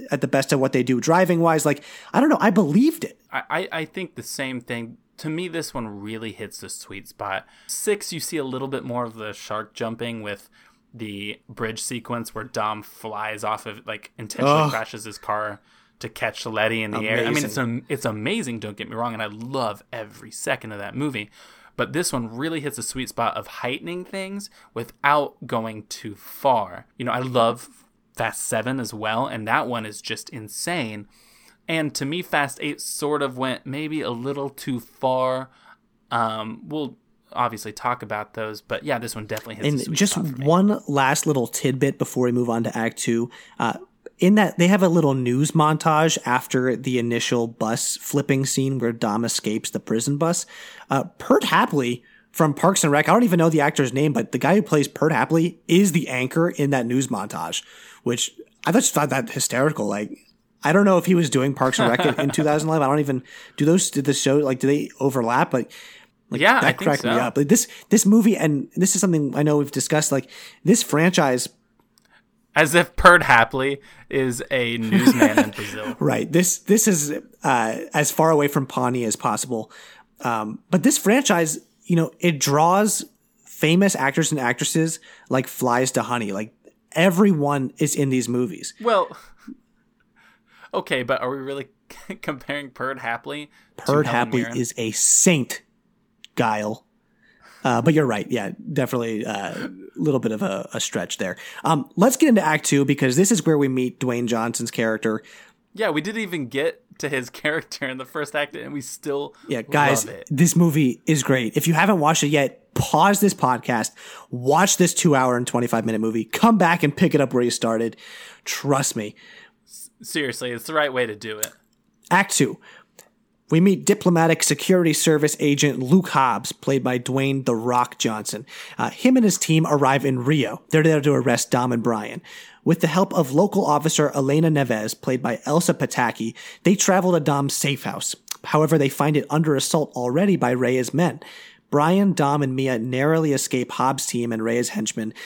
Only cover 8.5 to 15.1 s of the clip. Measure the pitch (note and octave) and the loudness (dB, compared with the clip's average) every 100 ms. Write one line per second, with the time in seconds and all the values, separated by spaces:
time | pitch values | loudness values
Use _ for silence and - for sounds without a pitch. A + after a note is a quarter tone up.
8.5 | B2+ C3+ C3+ B2+ A#2+ A#2 A2 G#2+ G2+ - | -6 -6 -8 -6 -6 -8 -10 -12 -12 -10
9.5 | G#2+ G#2+ - A#2 A2+ A#2 A2+ G#2 G2+ - | -10 -8 -8 -8 -6 -8 -8 -10 -12 -14
10.5 | _ _ _ _ A#2+ G#2+ G2+ G#2 - - | _ _ _ _ -14 -10 -10 -10 -12 -14
11.5 | A2+ A2 A2+ - B2 - A#2+ A2 G#2+ B2 | -8 -8 -6 -8 -8 -8 -10 -10 -12 -10
12.5 | A#2 G#2+ G#2+ G#2 - A2+ G#2 A2 G#2+ G#2+ | -4 -4 -6 -12 -16 -12 -8 -8 -6 -6
13.5 | G#2+ A2 G#2 - G#2+ - - A2 - C3+ | -6 -8 -14 -12 -12 -14 -16 -12 -2 2
14.5 | D3+ D3+ A2+ A2 A2+ G#2+ | 2 2 -2 -6 -12 -14